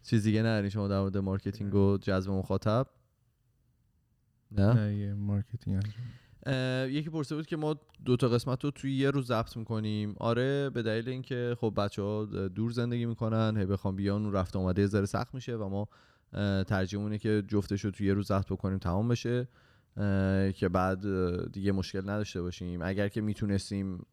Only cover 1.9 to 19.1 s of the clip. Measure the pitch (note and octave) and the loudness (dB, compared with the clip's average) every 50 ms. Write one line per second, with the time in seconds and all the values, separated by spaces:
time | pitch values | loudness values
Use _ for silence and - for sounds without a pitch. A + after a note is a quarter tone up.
1.9 | G2+ F#2+ - - G2 F#2+ F#2 G2 G2 F#2+ F#2 - G2 G2 - G#2+ G#2+ B2 C3+ - | 4 2 2 0 0 0 0 0 -2 -2 0 0 -2 0 2 2 2 2 0 -2
2.9 | _ _ _ _ _ _ _ _ _ _ _ _ _ _ _ _ _ _ _ _ | _ _ _ _ _ _ _ _ _ _ _ _ _ _ _ _ _ _ _ _
3.9 | _ _ _ _ _ _ _ _ _ _ _ _ G#2+ G2+ G2 G#2 A#2+ A2 G#2 G#2 | _ _ _ _ _ _ _ _ _ _ _ _ 2 4 6 6 6 4 4 2
4.9 | G#2 G#2 G2+ G2+ G2+ G2+ G2+ G2+ G#2 G2+ G2+ _ - A#2 - G2+ G2 F#2+ G2+ G#2+ | 0 -2 -2 -4 -4 -2 -2 0 0 0 -2 _ -8 -8 -4 -2 0 0 0 -2
5.9 | G#2 A2+ B2 A#2+ - - _ _ - - - - C3+ C3 C3 B2+ B2+ C3 C3 C3 | -6 -8 -12 -12 -14 -16 _ _ -20 -12 -4 -2 -2 0 0 0 0 -2 -2 -2
6.9 | C3+ D3 D#3 E3 D#3 D#3+ C#3+ - D#3 D3 D#3+ - F3 D#3 D3+ D3+ D#3 D3 - _ | -2 -4 -4 -4 -4 -4 -4 -2 -4 -6 -4 -4 -4 -2 0 -2 -2 -2 -6 _
7.9 | _ - - B2+ B2 B2 C3+ B2 A#2 A#2+ - C3+ B2+ B2+ - D3 C#3 - - C3+ | _ -8 2 2 4 4 4 4 4 2 2 0 -4 0 -2 -4 -4 -2 -4 -2
8.9 | C3+ C3 C3+ C#3 C#3 C#3+ C3 A#2+ B2 A2 A2+ - - A#2+ A2+ - A2+ A2 G#2+ G#2+ | 0 2 2 4 2 2 0 2 0 0 0 -2 -6 -10 -6 -4 -4 -2 -2 0
9.9 | G#2+ G#2+ G#2 G#2 G#2 - - A2+ A#2 A#2+ B2+ C3+ C#3 C#3+ C#3 C3+ A2+ B2 A2 A2+ | -2 -2 -2 -4 -4 -2 0 2 2 2 2 2 0 0 -2 -2 -2 -2 -2 0
10.9 | G#2+ A2+ A#2 B2 B2+ C3 B2+ - C3 B2 A#2+ A#2+ A#2+ - - A2 G2 G#2 G2+ G2+ | 0 0 -2 -4 -6 -8 -6 -6 -4 -2 -2 -2 -2 0 0 0 2 0 -2 0
11.9 | - - G2 G2+ G#2+ G#2+ G#2+ G#2 G2+ F#2 F#2+ F#2+ F2+ G2+ A2 A#2 A#2 B2 A#2+ A#2+ | -2 -4 -2 -2 -2 -2 -4 -4 -4 -4 -4 -4 -2 -2 -2 0 0 -2 -2 0
12.9 | A#2+ A#2+ A#2 A#2 A2+ - A#2 A2 A2 A2 A2 A2 G#2+ G#2+ G2 F#2 G2 F#2+ - G2+ | 0 -2 -2 -2 -2 -2 -2 0 2 2 2 2 2 2 2 0 0 0 0 -2
13.9 | F#2+ F#2+ G2 G2+ G2+ G#2 G#2+ G#2 G2 G2 F#2 - - G2 F#2 F#2 F#2 F#2+ G2+ G2+ | -2 0 0 0 2 0 0 0 0 0 0 0 0 0 0 2 4 4 2 4
14.9 | G2+ G#2 G2 G2+ - G#2 A#2+ - - C3 A#2+ - A#2+ A2+ G#2 F#2+ G2 G2+ G#2 - | 4 2 0 0 -2 -4 -4 -4 -8 -10 -8 -6 -6 -6 -4 -4 -2 -4 -4 -6
15.9 | _ - - _ _ _ _ _ - F#2+ G2+ G2+ G2 F#2+ F#2+ - G#2+ F#2+ F#2+ F2+ | _ -20 -20 _ _ _ _ _ -4 -2 0 2 2 2 2 2 2 0 0 0
16.9 | G2+ G2+ G#2 G#2+ G#2+ G#2 - A2 G#2+ G#2+ G2+ G2+ G#2+ G2+ F#2+ - G2+ G2 - G#2 | -2 -4 -2 -2 -4 -2 0 2 2 2 2 2 0 0 0 0 -4 -2 -2 -4
17.9 | F#2 - G#2 G2 G2 G2+ G2+ - G2+ G2 G2 - F#2+ - - F#2+ F#2+ F#2 - F#2 | -4 0 2 2 2 2 2 2 0 0 0 -2 -4 -4 -2 -2 -2 -2 -2 0
18.9 | F2 G2 A2 A#2+ | 0 2 2 2